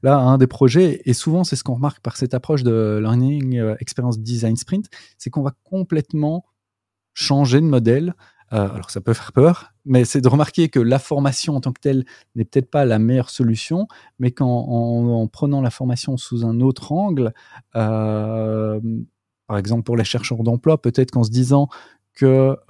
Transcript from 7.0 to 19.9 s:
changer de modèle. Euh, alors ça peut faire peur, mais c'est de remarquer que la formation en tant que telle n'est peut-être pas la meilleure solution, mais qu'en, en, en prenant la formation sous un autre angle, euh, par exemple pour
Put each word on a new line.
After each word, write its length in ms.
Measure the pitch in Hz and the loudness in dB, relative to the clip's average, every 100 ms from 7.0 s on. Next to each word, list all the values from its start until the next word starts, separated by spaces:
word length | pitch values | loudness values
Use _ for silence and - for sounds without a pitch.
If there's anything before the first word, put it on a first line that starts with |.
| _ | _
changer 460 | - - 139 135 135 | -10 0 2 4 4
de 60 | 160 | 4
modèle. 480 | 131 113 131 175 - _ _ _ | 2 4 2 0 -8 _ _ _
Euh, 120 | 110 98 | -4 -2
alors 240 | 98 - | -6 -12
ça 120 | - | -8
peut 100 | 104 | -2
faire 200 | 117 - | -4 0
peur, 420 | - 156 175 - _ | 4 4 4 -6 _
mais 220 | 143 127 120 | 2 2 4
c'est 160 | 143 | 2
de 60 | 127 | 4
remarquer 420 | 139 147 - 160 | 4 2 0 0
que 100 | 135 | 2
la 180 | 117 131 | 2 0
formation 560 | - 147 139 127 - | 0 -2 -2 -2 -4
en 60 | 143 | -4
tant 100 | 131 | -4
que 120 | 123 | -4
telle 240 | 147 135 123 - _ | -2 -2 -4 -14 _
n'est 120 | 117 110 | -6 -2
peut-être 240 | 139 131 | -2 0
pas 160 | 147 131 | 0 2
la 120 | 110 | 2
meilleure 300 | 113 127 120 | 2 2 -2
solution, 600 | - 120 113 - 165 220 - _ _ | -2 0 0 -2 -4 -4 -10 _ _
mais 120 | 127 | -4
qu'en, 160 | 123 127 | 0 -2
en, 580 | 120 120 120 117 117 120 | -2 -2 -2 -2 0 0
en 200 | 117 110 | 0 -2
prenant 340 | - 143 139 | -4 -2 0
la 80 | 127 | -2
formation 480 | - 127 123 - 127 | -4 -4 -4 -4 -8
sous 300 | - 120 117 | -6 -4 -2
un 160 | 117 | 0
autre 300 | 131 127 - | 0 0 -4
angle, 420 | 156 202 147 117 - - - _ 117 | -4 -2 -2 -2 -4 -20 -20 _ -4
euh, 1040 | 110 110 110 107 107 113 110 110 110 107 113 113 113 _ _ _ - | -2 -2 -2 -4 -4 -4 -4 -4 -4 -4 -6 -8 -10 _ _ _ -6
par 100 | 104 | -4
exemple 240 | 98 117 | -2 -2
pour 160 | 110 | 0